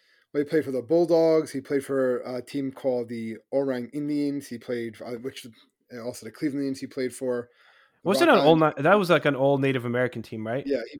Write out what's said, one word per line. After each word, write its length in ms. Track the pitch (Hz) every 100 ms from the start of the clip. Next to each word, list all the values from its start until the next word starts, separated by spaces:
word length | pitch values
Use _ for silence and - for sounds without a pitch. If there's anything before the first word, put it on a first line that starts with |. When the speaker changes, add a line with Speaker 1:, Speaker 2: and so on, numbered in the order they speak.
| _ _ _
Speaker 1:
well, 100 | 143
he 60 | 143
played 160 | 160
for 80 | 135
the 100 | 131
Bulldogs. 720 | 113 170 170 165 165 160 151
He 80 | 135
played 240 | - 143
for 380 | 139 135 127 123
a 200 | 117 127
team 300 | 120 143 135
called 360 | 131 135 123 117
the 280 | 120 113 107 _
Orang 360 | 135 139 123 120
Indians. 580 | 147 147 147 143 143 139
He 100 | 120
played, 420 | - 120 117 107
uh, 120 | 113 120
which, 280 | 127 - 123 - _ _ _
uh, 60 | 123
also 260 | 120 120 110
the 60 |
Cleveland 300 | - 151 139
Indians 180 | 139 135
he 80 | 123
played 260 | - 127
for. 360 | - 131 120 120 _ _ _ _ _
Speaker 2:
Wasn't 260 | - 262 320
Speaker 1:
Rock 120 | 226
Speaker 2:
an 40 |
old 160 | 143 160
Speaker 1:
Island. 140 | 156 -
Speaker 2:
Na-, 40 |
that 160 | 147 208
was, 120 | 175
like, 160 | 156 147
an 100 | 131
old 240 | 139 139
Native 240 | 135 131
American 380 | 120 123 123 117
team, 220 | - 110
right? 220 | 110 127 139
Speaker 1:
Yeah, 160 | 131
he 80 | 113